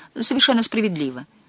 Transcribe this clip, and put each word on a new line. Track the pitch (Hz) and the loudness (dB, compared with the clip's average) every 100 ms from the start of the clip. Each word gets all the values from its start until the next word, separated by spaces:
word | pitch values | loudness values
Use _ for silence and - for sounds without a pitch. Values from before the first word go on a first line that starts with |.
| - - | -14 -4
Совершенно | - 262 277 233 | -2 2 4 2
справедливо. | 226 226 214 165 139 127 - _ | 0 0 -2 -2 -4 -6 -14 _